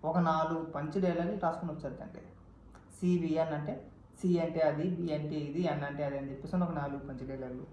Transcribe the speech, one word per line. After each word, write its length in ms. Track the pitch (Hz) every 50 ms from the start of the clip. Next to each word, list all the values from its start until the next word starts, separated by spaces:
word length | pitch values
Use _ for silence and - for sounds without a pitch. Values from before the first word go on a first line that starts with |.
| 156
ఒక 100 | 160 165
నాలుగు 480 | 180 170 165 160 160 160 160 165 165 165
పంచ్ 360 | - - 143 151 156 - 196
డైలాగులు 380 | 185 175 165 170 175 185 214 196 180
రాసుకుని 280 | 165 160 - - 160
వచ్చేద్దండి. 500 | 147 147 - 135 127 - 107 101 - - - - - - - - - - - - - - - - - -
"సిబిఎన్ 540 | 185 180 180 170 165 151 156 160 160 156 151
అంటే 340 | 147 147 - 240 - - - - - - - - -
సి 180 | - 180 175 170
అంటే 200 | 160 165 165 160
అది, 240 | 156 151 143 147 165
బి 300 | 185 175 165 170 160 151
అంటే 220 | 151 151 151 156
ఇది, 260 | 151 143 143 147 175
ఎన్ 220 | 180 160 143 143 143
అంటే 200 | 143 143 147 147
అది" 140 | 139 139
అని 120 | 139 139 139
చెప్పేసి 260 | 135 - - - -
ఒక 160 | 180 180 165
నాలుగు 280 | 156 147 143 139 135 131
పంచ్ 280 | - 135 135 123 127
డైలాగులు. 380 | 135 135 131 127 123 127 127 147 -